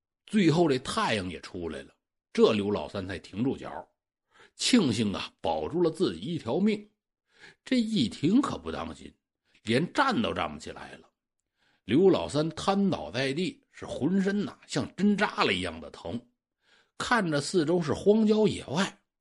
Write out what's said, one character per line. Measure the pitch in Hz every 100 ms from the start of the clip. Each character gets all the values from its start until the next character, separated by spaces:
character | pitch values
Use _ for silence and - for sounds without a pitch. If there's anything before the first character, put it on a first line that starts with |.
| _ _ _
最 | 208 160
后 | 165 165
这 | 127
太 | - 220 190 107
阳 | 92
也 | 78
出 | - 92 82
来 | 69
了， | - _ _ _ _
这 | - 185
刘 | 107 101
老 | 98 73
三 | 101 92
才 | 85
停 | - 107
住 | 131 101
脚。 | 69 76 - _ _ _ _ _ - -
庆 | - 247 143
幸 | 107 104
啊， | 90 - -
保 | 92 78 78
住 | 165
了 | 165
自 | 160 143 82
己 |
一 | 131 160
条 | 117 156
命。 | 214 208 - _ _ _ _ _ - _
这 | - 254
一 | 220 208 107
停 | - 147 247
可 | - -
不 | 80
当 | 76 80 -
心， | - - _ _ _ _
连 | 107 123 175
站 | - 269 226
都 | 90
站 | 87 80
不 | 76
起 | 85
来 | - -
了。 | - _ _ _ _ _ _ _ _
刘 | - 135 190
老 | 107 82
三 | 143 160
瘫 | - 202 202 196
倒 | 78 76
在 | 110 135
地， | 147 175 - _
是 | - -
浑 | 117 143 196
身 | 190 202 151
呐， | - -
像 | 143 104 -
针 | 208 196
扎 | 208 -
了 | 143
一 | 90
样 | 90 82
的 | 71
疼。 | - 85 120 - _ _ _ _ _ _ -
看 | - 240 175
着 | 143
四 | - 185 151
周 | 180
是 | 151
荒 | - 196 220 214
郊 | 214 208
野 | 87 -
外， | 151 196 - _ _